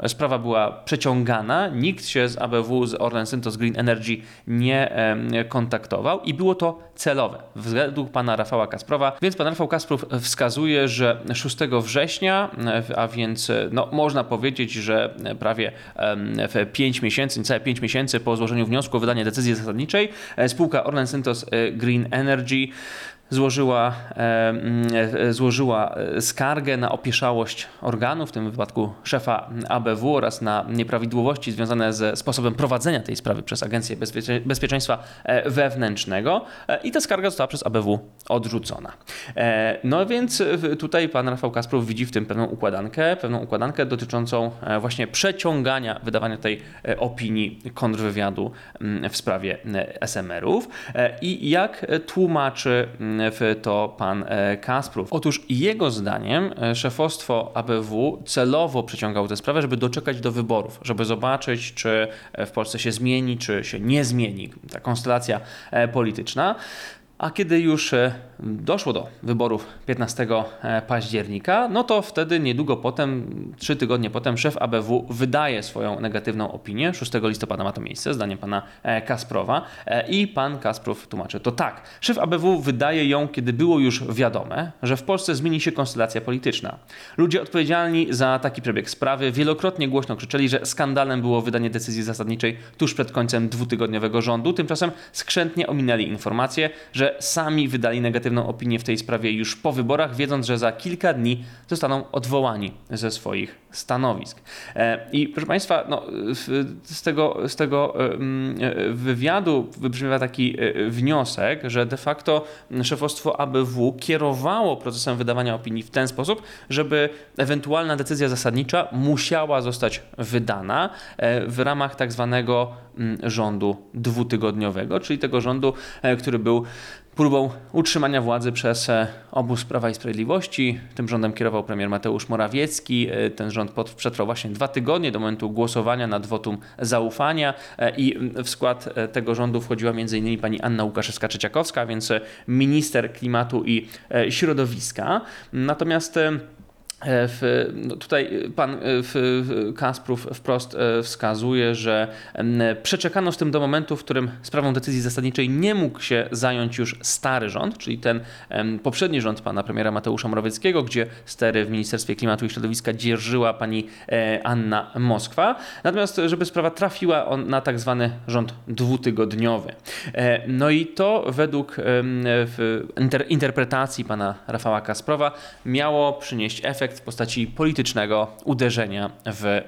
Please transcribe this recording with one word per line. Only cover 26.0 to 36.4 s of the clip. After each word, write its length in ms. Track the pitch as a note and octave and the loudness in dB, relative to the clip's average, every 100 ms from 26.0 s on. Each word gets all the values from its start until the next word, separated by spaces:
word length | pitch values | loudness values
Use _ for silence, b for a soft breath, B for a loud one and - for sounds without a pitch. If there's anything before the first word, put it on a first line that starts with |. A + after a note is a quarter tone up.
| G2 E2+ | -2 0
skargę 560 | A#2 - C3+ D3+ C#3 B2+ | -2 0 0 0 0 0
na 140 | A#2+ | 0
opieszałość 760 | - B2+ - B2+ A#2 A2 - - - | 0 0 0 2 2 0 -4 -12 -6
organu, 440 | A#2+ A2 A#2+ D#3+ - | -2 0 0 -2 -4
w 60 | |
tym 200 | A#2 A2 | -4 -4
wypadku 420 | A#2 G#2 A#2 G#2 - | -4 -2 0 -2 -4
szefa 460 | - C3 B2 A2 - A#2 - | -2 -2 0 -2 -2 -8 -2
A 100 | A#2+ | 0
B 160 | A2+ G#2+ | 0 0
W 200 | C3+ C#3+ | 2 2
oraz 260 | A2+ - | 2 0
na 240 | A2 G#2 A2 | 0 0 0
nieprawidłowości 840 | A#2 A2+ A#2 A#2 A#2+ B2+ D3 A#2+ | -2 0 0 0 2 2 0 -4
związane 420 | A2 A2+ A#2 A2 | -2 0 2 0
ze 220 | A2 G#2+ - | 2 0 0
sposobem 380 | C#3+ B2+ A#2+ | -2 0 0
prowadzenia 460 | A#2 C#3 B2+ D#3 C3+ | 2 0 2 2 0
tej 160 | G#2+ A2+ | -2 -4
sprawy 280 | - G#2+ | -2 -2
przez 200 | - - | -2 -4
Agencję 340 | G#2 A2+ A2+ G#2+ | -2 -2 -2 -4
Bezpiecze-, 440 | G#2+ A2+ A2 A#2+ B2 | -6 -6 -2 -2 0
Bezpieczeństwa, 580 | C3 B2+ C3+ - A2+ B B | -2 0 0 0 -2 B B
e, 260 | - B2 C#3+ | 2 2 4
Wewnętrznego, 960 | B2+ C#3 B2 A2 G2+ G2 F#2+ B2+ G#3 | 2 2 2 -2 -2 -2 0 2 0